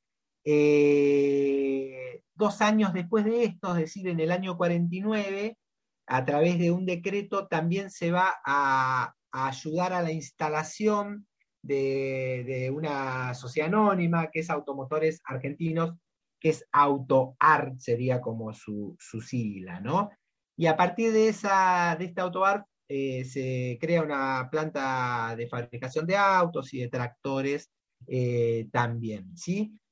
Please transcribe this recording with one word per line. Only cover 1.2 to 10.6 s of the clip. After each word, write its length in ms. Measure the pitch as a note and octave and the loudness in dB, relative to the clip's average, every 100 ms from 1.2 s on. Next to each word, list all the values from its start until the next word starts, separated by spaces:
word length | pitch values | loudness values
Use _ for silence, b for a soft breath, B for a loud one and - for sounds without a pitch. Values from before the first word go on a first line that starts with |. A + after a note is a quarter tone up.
| C#3+ C#3 C#3 C#3 C3+ C3+ C3+ C3 B2+ A#2+ _ | 4 4 2 2 0 -2 -4 -10 -12 -14 _
dos 260 | - G#3 - | -2 -2 2
años 320 | G#3+ G#3+ G3+ | 2 4 2
después 320 | F3 E3+ A3 | 0 0 0
de 200 | G#3 A#3 | 2 2
esto, 300 | A3+ - F#3+ | 0 -2 -4
es 80 | E3+ | -2
decir, 260 | D#3+ G3+ F#3 | -2 -6 -4
en 120 | E3+ | -2
el 100 | D#3+ | 0
año 260 | F3+ F#3+ F3 | 0 -2 -2
cuarenta 400 | F3 E3+ E3+ F3+ | 0 0 0 -2
y 40 | |
nueve, 580 | G#3 G#3+ G3+ G3 G#3+ A3+ _ _ _ _ - | -2 -2 -2 -4 -6 -8 _ _ _ _ -4
a 180 | C3 | -2
través 340 | C3 D3 E3+ F3 | 0 2 2 4
de 120 | E3+ | 2
un 160 | F3+ F#3 | 0 -2
decreto, 600 | F3 F#3+ G3+ G3+ G3 G3 | -4 -4 -4 -4 -4 -2
también 420 | D#3+ E3+ F#3+ G3 | -2 -2 -2 -4
se 200 | - E3+ | -6 -2
va 240 | F3 F#3 - | 2 2 0
a, 720 | C3+ C#3+ C#3 C3+ C3 C3 A#2+ _ _ | 0 2 4 2 2 2 -2 _ _
a 160 | C3 C3+ | -4 -4
ayudar 460 | C3 D#3 D#3+ F3+ | -4 -4 0 0
a 100 | F3+ | 0
la 80 | E3+ | -2
instalación 1160 | D#3+ - - D#3 D3+ | -4 -8 -4 -2 -2